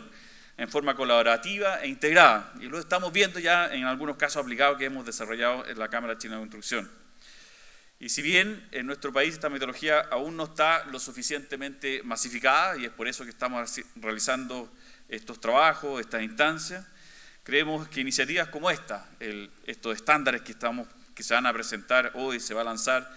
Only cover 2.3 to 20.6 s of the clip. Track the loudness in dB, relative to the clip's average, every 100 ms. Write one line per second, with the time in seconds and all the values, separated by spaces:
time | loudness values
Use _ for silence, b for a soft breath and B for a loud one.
2.3 | 8 0 -14 -10 -8 -2 -2 0 2 0
3.3 | 2 2 2 2 -2 -4 -4 -4 -2 -2
4.3 | -2 -2 2 2 2 -4 -6 -6 -6 -4
5.3 | 0 0 0 -6 -8 -6 -4 -4 -8 -8
6.3 | -10 -12 -10 -4 -4 -6 -16 -20 B B
7.3 | B B B B B B -12 -4 -2 4
8.3 | 4 4 -2 -10 -8 -8 -6 -2 2 0
9.3 | 0 -6 -4 -6 -4 2 2 2 -2 -4
10.3 | -6 -6 2 4 4 0 -8 -8 -6 -4
11.3 | -4 -6 -8 -8 -8 -6 -6 -4 -2 -2
12.3 | 2 4 4 2 -2 -8 -6 -6 -6 -10
13.3 | -6 -4 -4 -6 -8 -10 -10 -6 -2 0
14.3 | 0 -4 -10 -12 B B B B -12 -12
15.3 | -6 4 6 6 4 -4 -6 -4 -4 -4
16.3 | 2 2 2 -6 -10 -14 B B B B
17.3 | B 0 0 2 -2 -4 -6 -2 0 0
18.3 | 0 -2 -2 -2 -2 -6 -12 -12 -14 -10
19.3 | -10 -12 -16 -14 -8 -6 -4 2 4 4
20.3 | -2 -6 -4